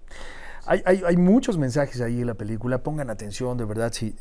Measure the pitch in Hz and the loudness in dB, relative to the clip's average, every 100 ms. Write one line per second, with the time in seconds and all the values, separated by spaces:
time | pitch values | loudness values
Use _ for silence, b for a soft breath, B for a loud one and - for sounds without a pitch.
0 | - B B B B B - 185 - 190 | -16 B B B B B 0 2 4 2
1 | 175 175 180 226 254 185 131 123 143 120 | 4 6 8 6 4 0 0 0 0 -2
2 | 117 120 120 110 104 110 120 127 151 151 | -2 0 -2 -4 -4 -4 -2 -2 -2 -4
3 | 131 107 107 98 123 123 110 107 117 - | -4 -6 -8 -4 -4 -2 -2 -2 -2 -2
4 | 110 - | -6 -6